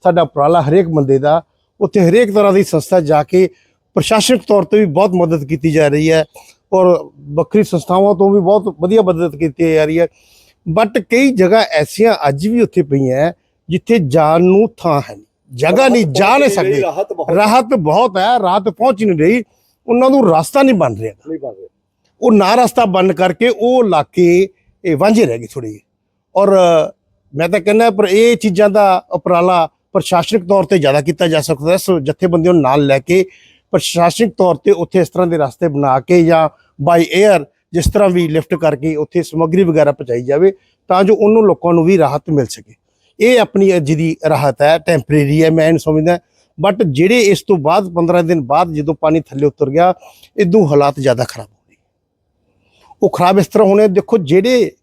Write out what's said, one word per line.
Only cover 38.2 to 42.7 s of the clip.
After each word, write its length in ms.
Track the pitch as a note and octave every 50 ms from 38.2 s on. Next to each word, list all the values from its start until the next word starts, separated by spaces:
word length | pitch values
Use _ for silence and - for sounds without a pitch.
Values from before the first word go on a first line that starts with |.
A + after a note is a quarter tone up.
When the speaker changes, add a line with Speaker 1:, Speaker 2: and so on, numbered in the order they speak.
| F3 D#3+
Speaker 1:
ਲਿਫਟ 260 | D3+ D#3+ D#3 _ F#3+
ਕਰਕੇ 420 | E3 E3 D#3 D3+ C#3 C3 D#3+ D#3+
ਉੱਥੇ 260 | D3 D3+ - _ F3+ E3
ਸਮੱਗਰੀ 420 | - - D#3 E3 D#3+ D#3 F#3 G3
ਵਗੈਰਾ 280 | E3+ D#3+ D#3 D3+ C#3+ C#3+
ਪਹੁੰਚਾਈ 300 | _ D3 B2 A#2+ A#2+ B2
ਜਾਵੇ, 300 | B2 C#3 D3 F3 G3 F#3+ _ _ _ _ _ _ _
ਤਾਂ 160 | F#3 F3+ G3
ਜੋ 100 | F#3+ A3
ਉਹਨੂੰ 320 | G3 A3 G#3 G#3+ A3+ A3
ਲੋਕਾਂ 260 | G3+ E3+ - - E3+ E3+
ਨੂੰ 120 | E3+ D#3+
ਵੀ 140 | E3+ G3 F#3
ਰਾਹਤ 240 | D#3 C3+ C3+ D3 _ -
ਮਿਲ 160 | D#3 C#3+ B2+
ਸਕੇ। 280 | A2 - - - _